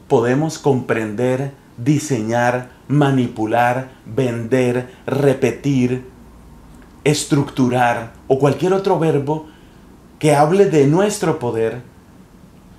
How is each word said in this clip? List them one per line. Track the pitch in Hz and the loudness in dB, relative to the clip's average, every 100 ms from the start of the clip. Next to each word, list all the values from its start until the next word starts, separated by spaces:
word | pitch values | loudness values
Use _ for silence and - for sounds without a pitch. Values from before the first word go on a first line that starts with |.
| - | -2
podemos | 135 123 131 160 - | 0 2 0 -2 -2
comprender, | 147 127 127 113 110 104 127 127 139 - - - | 0 0 0 -4 -4 -4 -2 -2 -6 -12 -20 -6
diseñar, | 123 147 - 123 107 120 120 123 123 - - | -2 -2 -2 -4 -2 0 0 -2 -6 -16 -2
manipular, | 143 139 131 117 - 107 113 123 127 127 - - | 0 2 2 0 -4 -2 0 0 0 -6 -16 -8
vender, | 113 127 117 113 131 123 123 123 - - | -4 -4 -4 -2 0 0 -2 -6 -12 -6
repetir, | 131 139 131 123 - 143 135 123 127 - - - - - - - - - - | 0 2 2 0 -2 -2 0 0 -2 -8 -20 -20 -20 -20 -20 -20 -20 -20 -4
estructurar | - 147 - 143 143 - 123 123 120 113 113 - - | -2 -2 0 -2 -2 0 0 2 0 0 -6 -12 -4
o | 135 | 0
cualquier | 143 123 175 | 2 0 0
otro | 190 196 170 | 0 0 0
verbo | 160 143 131 156 - - - - - - - - | 0 0 -2 -6 -8 -20 -20 -20 -20 -20 -20 -2
que | 151 143 | 2 4
hable | 151 196 185 | 4 4 4
de | 151 139 | 4 4
nuestro | 165 208 208 170 160 | 2 0 0 -2 -2
poder, | 120 113 113 123 - - - - - - - - - | -4 -2 -2 -4 -12 -20 -20 -20 -20 -20 -20 -20 -20